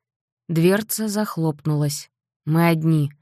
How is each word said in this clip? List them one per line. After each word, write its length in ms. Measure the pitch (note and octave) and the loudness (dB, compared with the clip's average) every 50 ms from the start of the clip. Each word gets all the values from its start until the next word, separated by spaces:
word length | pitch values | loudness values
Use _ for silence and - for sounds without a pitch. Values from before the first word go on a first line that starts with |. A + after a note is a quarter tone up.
| _ _ _ _ _ _ _ _ _ - | _ _ _ _ _ _ _ _ _ -4
Дверца 580 | D#3+ D#3+ E3 F3+ G3 G#3 G#3+ - - - A3 | 0 2 4 4 2 2 -2 -4 -6 -6 -6
захлопнулась. 1040 | G#3+ G3 G#3+ G#3 - - E3 D#3+ D#3 D3 D3 - D3+ D3+ D3 D3 C#3+ D3 - - - _ _ _ _ _ _ - | -4 -2 -4 -4 -4 -4 -4 -4 -4 -4 -4 -4 -2 -2 0 -2 -2 -4 -8 -12 -16 _ _ _ _ _ _ -4
Мы 220 | D3 D#3 E3 E3 | 0 2 2 4
одни. 460 | E3+ E3 D#3+ D#3+ D#3+ D#3+ D3+ C#3+ D3 - _ | 4 2 2 2 2 2 2 0 -2 -6 _